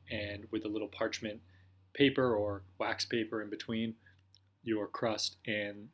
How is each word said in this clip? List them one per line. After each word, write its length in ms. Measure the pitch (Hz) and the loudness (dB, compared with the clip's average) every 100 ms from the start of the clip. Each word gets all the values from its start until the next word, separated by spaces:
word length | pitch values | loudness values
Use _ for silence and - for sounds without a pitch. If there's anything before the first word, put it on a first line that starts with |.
| - | -8
And 360 | 110 104 104 104 | -6 -4 -6 -4
with 140 | 107 | -4
a 40 | 110 | -2
little 200 | 107 104 | -4 -4
parchment 520 | - 113 - 110 107 - - - _ _ | 0 0 0 -6 -6 -14 -20 -20 _ _
paper 400 | - 139 135 127 | 6 6 6 4
or 280 | 107 104 101 - - | 4 2 -2 -8 -4
wax 260 | 110 113 | -2 -2
paper 380 | - 120 110 110 | -2 -2 -2 -4
in 80 | 104 | -6
between 440 | 104 - 113 113 113 - - _ _ _ _ | -8 -2 0 -2 -4 -16 -20 _ _ _ _
your 240 | 117 107 101 | -2 0 0
crust 500 | - 120 107 - - - | 0 0 0 -2 -4 -4
and 420 | 104 104 104 107 | -2 -2 -6 -14